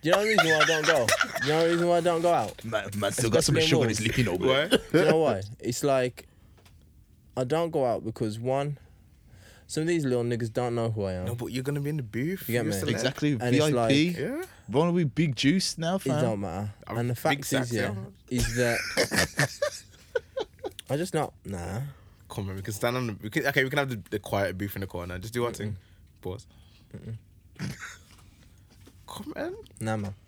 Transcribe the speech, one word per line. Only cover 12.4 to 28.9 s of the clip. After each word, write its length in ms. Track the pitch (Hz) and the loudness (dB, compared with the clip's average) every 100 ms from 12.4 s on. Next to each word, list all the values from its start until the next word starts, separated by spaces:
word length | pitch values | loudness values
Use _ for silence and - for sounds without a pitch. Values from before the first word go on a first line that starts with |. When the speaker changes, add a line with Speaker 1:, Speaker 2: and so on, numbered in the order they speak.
| - | -2
Speaker 1:
You 40 | |
get 100 | 120 | 0
Speaker 3:
You're 80 | 113 | 0
Speaker 1:
me? 60 | 196 | -2
Speaker 3:
a 40 | |
celeb. 40 | - | -2
Speaker 2:
Exactly, 440 | 117 - 127 147 | 0 -2 0 0
Speaker 1:
And 220 | 131 123 | 0 2
it's 120 | 127 151 | 4 4
Speaker 2:
V 120 | 127 | 4
I 100 | 117 | 4
P. 180 | 139 165 | 4 4
Speaker 1:
like, 80 | 170 | 0
Speaker 3:
Yeah. 240 | 156 285 370 - - | -4 -6 -8 -14 -2
Speaker 2:
Wanna 220 | 113 175 | 2 4
be 100 | 175 | 4
big 320 | 156 - 160 123 | 2 2 0 2
juice 400 | 135 185 - - | 2 2 0 -4
now, 200 | 165 190 | -2 -2
Speaker 1:
It 60 | |
Speaker 2:
fam? 200 | 135 147 | 0 2
Speaker 1:
don't 180 | 120 104 | 2 0
matter. 300 | 98 87 104 - - | -4 -4 -6 -8 -8
Speaker 3:
I'm 100 | 120 | -4
Speaker 1:
And 140 | 120 | -2
the 40 | |
Speaker 3:
big 40 | 120 | 0
Speaker 1:
fact 200 | 160 147 | 0 0
is, 60 | 143 | 0
Speaker 3:
Saxy, 280 | 135 123 117 | -2 0 -2
Speaker 1:
yeah, 120 | 107 | -2
Speaker 3:
I'm 240 | 98 95 - - | -4 -8 -16 -6
Speaker 1:
is 260 | 123 113 117 | -2 0 2
that 220 | 120 117 - - | 2 0 -2 0
Speaker 3:
<laughs> 880 | - - - - - - 587 - - - - 480 - - - - - - - | 0 2 0 0 -2 0 -6 -6 -18 -20 -8 -8 -6 -10 -10 -10 -14 -14 -6
Speaker 1:
I 80 | 143 | -4
just 160 | 185 | -2
not, 220 | 160 139 - | -2 -4 -8
nah. 360 | - 95 85 101 143 - - - - | -10 -8 -6 -6 -6 -12 -20 -20 -12
Speaker 3:
Come 180 | - 98 | -8 -6
on, 80 | 95 | -6
we 60 | |
can 100 | 95 | -8
stand 240 | 104 120 127 | -2 -2 0
on 100 | 120 | -4
the, 80 | 98 | -6
we 60 | 107 | -4
can, 160 | 156 135 | -2 0
okay, 160 | 143 | 2
we 60 | 131 | 2
can 80 | 147 | 0
have 120 | 135 | -2
the, 100 | 113 - | -4 -6
the 80 | 107 | -6
quiet 380 | - 101 98 92 | -2 0 0 -2
booth 160 | 101 | -6
in 60 | 101 | -6
the 60 | 95 | -8
corner. 320 | 87 87 90 | -8 -8 -8
Just 160 | 104 | -6
do 100 | 120 | -4
our 60 | 120 | -4
Speaker 1:
Mm-mm. 60 | - | -4
Speaker 3:
thing. 200 | 107 98 - - - - | -8 -8 -14 -20 -20 -12
Pause. 240 | 90 90 - - - - - - | -10 -10 -14 -20 -20 -20 -18 -14
Speaker 1:
Mm-mm. 200 | - 113 - - - - - - - - - - - - - - - - - | -12 -12 -14 -20 -20 -12 -10 -10 -14 -18 -20 -20 -20 -20 -20 -20 -20 -20 -20